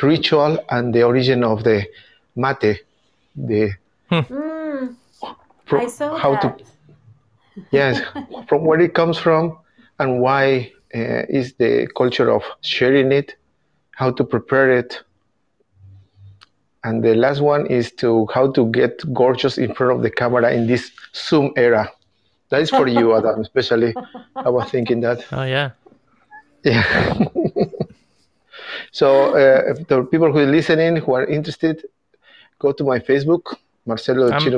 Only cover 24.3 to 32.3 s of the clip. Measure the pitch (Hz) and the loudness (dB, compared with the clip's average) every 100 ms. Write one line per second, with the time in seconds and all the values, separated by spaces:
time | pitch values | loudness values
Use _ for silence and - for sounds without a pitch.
24.3 | - 135 123 110 131 113 117 117 120 - | -6 -2 -2 -2 -4 -2 -2 -2 -4 -6
25.3 | 131 131 131 139 - _ _ _ _ _ | -8 -4 -4 -4 -8 _ _ _ _ _
26.3 | - - _ - 117 98 - - - - | -20 -20 _ 0 0 0 0 0 0 -2
27.3 | - 320 - - - - _ _ _ _ | -2 -4 -2 -4 -6 -10 _ _ _ _
28.3 | _ _ - - - - - 139 135 139 | _ _ -20 -16 -14 -12 0 4 4 4
29.3 | - 135 131 - 127 170 131 127 160 160 | 4 6 6 2 -4 -2 0 2 2 2
30.3 | 147 139 156 147 160 165 165 139 127 - | 4 2 2 2 2 2 0 0 -2 -2
31.3 | 151 151 - 160 160 - _ _ _ _ | -4 -6 -4 -4 -4 -10 _ _ _ _